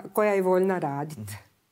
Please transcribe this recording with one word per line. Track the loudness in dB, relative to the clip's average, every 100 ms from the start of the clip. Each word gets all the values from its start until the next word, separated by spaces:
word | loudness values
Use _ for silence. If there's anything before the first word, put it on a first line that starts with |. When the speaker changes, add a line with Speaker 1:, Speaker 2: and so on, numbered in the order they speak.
| -2
Speaker 1:
koja | 0 2
je | 2
voljna | 4 4 2 0
radit. | -2 -4 -6 -10
Speaker 2:
Mhm. | -12 -14 -18 _ _